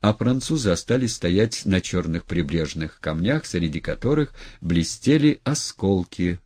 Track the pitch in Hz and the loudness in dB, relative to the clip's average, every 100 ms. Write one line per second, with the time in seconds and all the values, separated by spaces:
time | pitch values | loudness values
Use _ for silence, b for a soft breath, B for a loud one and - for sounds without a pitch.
0 | 104 107 113 131 - 156 110 85 - 123 | 2 2 0 0 -2 0 2 0 2 0
1 | 123 - 87 90 113 - - 92 - 92 | 0 -2 0 2 2 0 0 0 2 -4
2 | 82 82 - 85 73 82 78 78 78 - | -2 -4 -4 -2 0 -2 -2 -4 -8 -6
3 | - 80 90 151 - 92 85 78 - 69 | -6 -2 0 -2 -2 -2 -2 -4 -6 -4
4 | 120 151 147 B B B 82 85 82 - | 0 0 0 B B B 0 0 0 -2
5 | - 151 147 - - 147 - - 98 98 | 2 4 4 2 -2 -4 -4 -2 2 2
6 | 87 - 90 87 | 0 -2 -2 -2